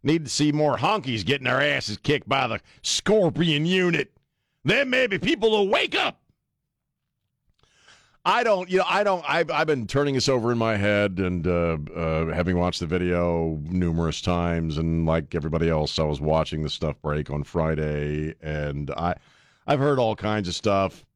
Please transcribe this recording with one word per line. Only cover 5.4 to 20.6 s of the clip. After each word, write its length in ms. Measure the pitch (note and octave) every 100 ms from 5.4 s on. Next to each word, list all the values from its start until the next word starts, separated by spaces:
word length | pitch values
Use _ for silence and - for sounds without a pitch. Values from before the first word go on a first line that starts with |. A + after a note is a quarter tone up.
| A3
will 180 | G#3+ G3
wake 240 | B4 -
up. 260 | G4 D#4+ - _ _ _ _ _ _ _ _ _ _ _ _ _ _ _ _ _ - _ _ E3
I 180 | A3
don't, 260 | A#3 G3 F3+
you 100 | F#3
know, 60 | F3
I 200 | F#3 G#3
don't, 180 | F3+ C#3+
I've, 240 | D#3 E3
I've 180 | D3+ D#3
been 200 | C#3+ G#2+
turning 280 | C#3 C#3+ C3+
this 120 | C3+
over 240 | B2+ A#2
in 60 | A#2
my 180 | A2+ G#2+
head 440 | G2+ G#2 G#2 F#2
and, 280 | F#2 F2+ E2+
uh, 300 | F2 E2+ D#2+ D2 F2
uh, 300 | D#2+ D#2+ D#2+
having 240 | D#2 F2 F2+
watched 240 | F2+ -
the 40 | E2
video 720 | F2 F2+ F2 F2 E2+ E2 D#2
numerous 560 | D2+ F2+ F2 E2 E2 D#2+
times, 580 | - F2 F2 E2+ D#2+ D2+
and 280 | E2 E2 D#2+
like 280 | E2 C#2
everybody 360 | E2+ D2+ D#2+ E2
else, 280 | D#2 D2+ -
I 60 |
was 160 | D#2 C#2+
watching 420 | D2+ D#2 D#2 D#2
the 80 | D2+
stuff 320 | - D#2 C#2+
break 300 | D2+ D2 C#2+
on 140 | D2 C#2+
Friday, 880 | E2+ D#2+ D2+ D2+ D2 D2 D2+ D#2 -
and 500 | D#2 D2+ D2 C#2+ C#2
I, 240 | - E2+ - _ _ _ _ -
I've 140 | C#3
heard 180 | C#3+ C3+
all 160 | A2+
kinds 360 | A2 A2 G#2+ F2+
of 60 |
stuff. 500 | E2+